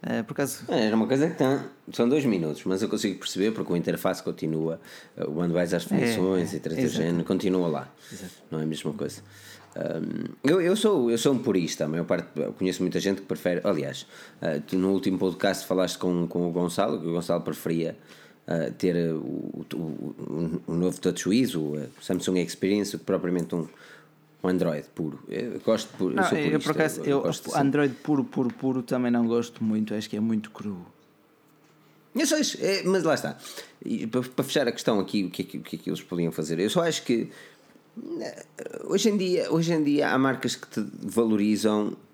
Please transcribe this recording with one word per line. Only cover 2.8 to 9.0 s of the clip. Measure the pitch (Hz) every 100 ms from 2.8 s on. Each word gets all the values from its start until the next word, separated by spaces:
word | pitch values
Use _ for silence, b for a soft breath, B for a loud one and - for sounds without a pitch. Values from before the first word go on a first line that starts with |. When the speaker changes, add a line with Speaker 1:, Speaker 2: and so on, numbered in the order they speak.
Speaker 2:
eu | 101
consigo | 107 107 90
perceber | - 95 104
porque | 110 92
a | 87
interface | 82 82 95 90
continua, | - 85 80 80 80 82 B B B -
eh, |
o | - 76
One | 87
Device | 85 87
às | 90 -
Speaker 1:
É, | -
Speaker 2:
definições | 120 117 92 92 85
Speaker 1:
é, | 80
Speaker 2:
e |
três | 80 82 131 -
Speaker 1:
exato. | 82 85
Speaker 2:
continua | 82 95 98 92 85
lá. | 73 67 - B
Speaker 1:
Exato. | B 90 B -
Speaker 2:
Não | 78
é |
a | 78
mesma | 78 80
coisa. | 73